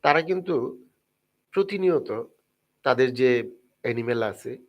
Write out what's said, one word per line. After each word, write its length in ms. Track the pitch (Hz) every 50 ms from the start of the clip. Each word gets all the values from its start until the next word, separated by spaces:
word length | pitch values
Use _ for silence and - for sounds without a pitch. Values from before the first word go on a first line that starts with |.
তারা 200 | - 147 147 160
কিন্তু 600 | 160 170 185 185 180 185 170 123 120 - - - - _ _ _ _ _ _ _ _ _ _ _ _ _
প্রতিনিয়ত 720 | - 196 196 196 208 190 185 180 165 143 - - 110 113 117 - _ _ _ _ _ _ _ _ _ _
তাদের 320 | _ 135 127 117 131 127 123
যে 360 | 123 131 127 123 120 110 - - _ _ _ _ _
অ্যানিমেল 400 | - 120 113 117 117 120 120 117
আছে 360 | 113 104 95 - - 117 123 131 _